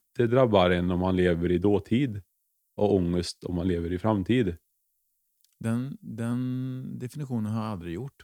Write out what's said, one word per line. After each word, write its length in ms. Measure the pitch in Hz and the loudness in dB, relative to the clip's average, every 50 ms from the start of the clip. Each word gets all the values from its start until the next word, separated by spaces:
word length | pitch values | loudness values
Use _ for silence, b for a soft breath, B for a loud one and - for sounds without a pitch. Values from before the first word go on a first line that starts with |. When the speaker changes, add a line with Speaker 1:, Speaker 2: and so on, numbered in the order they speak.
| _ _ _ | _ _ _
Speaker 1:
det 100 | - 120 | 0 2
drabbar 440 | 113 117 131 131 123 104 98 90 90 | 4 4 4 4 6 6 6 6 6
en 200 | 90 90 90 90 | 4 2 2 2
om 100 | 92 87 | 0 2
man 160 | 90 92 92 | 2 2 2
lever 340 | 90 90 90 85 82 85 87 | 4 4 2 2 2 2 0
i 80 | 90 87 | 2 2
dåtid. 640 | 87 104 104 95 - - 110 120 147 127 104 101 - _ _ _ _ _ _ _ _ _ - | 4 4 2 2 0 0 0 0 0 -2 -4 -8 -12 _ _ _ _ _ _ _ _ _ -4
Och 180 | - 104 101 101 | 0 2 4 4
ångest 500 | 95 87 87 87 87 87 - - - - | 2 2 2 0 -2 -2 -4 -8 -12 -10
om 100 | - 90 | -6 -4
man 140 | 87 85 95 | -2 0 0
lever 240 | 90 85 85 85 | 0 -2 -2 -4
i 60 | 90 90 | -4 -2
framtid. 580 | - 110 110 101 90 - 113 127 117 90 85 - _ _ _ _ _ _ _ _ _ _ _ _ _ _ _ _ _ _ _ - | 0 0 0 0 0 0 2 2 2 0 -4 -8 _ _ _ _ _ _ _ _ _ _ _ _ _ _ _ _ _ _ _ -8
Speaker 2:
Den, 380 | - 117 113 120 127 139 - - | -6 -4 -2 -2 -4 -6 -10 -14
den 1000 | - - 117 110 117 117 120 123 127 127 127 127 127 131 127 131 135 - 131 120 | -14 -14 -10 -8 -6 -4 -4 -4 -4 -4 -4 -6 -6 -6 -8 -10 -10 -10 -10 -10
definitionen 540 | 120 123 - 147 151 131 123 113 107 107 | -10 -10 -10 -10 -8 -6 -4 -4 -2 -2
har 100 | 110 113 107 | -4 -4 -4
jag 80 | 110 | -4
aldrig 220 | 107 87 85 87 82 | -6 -8 -8 -8 -8
gjort, 280 | 90 131 143 _ _ | -8 -8 -10 _ _